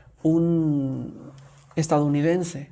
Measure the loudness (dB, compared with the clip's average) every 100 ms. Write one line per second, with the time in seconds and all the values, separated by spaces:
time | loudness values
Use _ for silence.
0 | -20 -4 0 2 2 2 2 0 -2 -6
1 | -10 -14 -18 -20 -20 -20 -10 -4 0 2
2 | 2 2 2 0 -2 -8 -12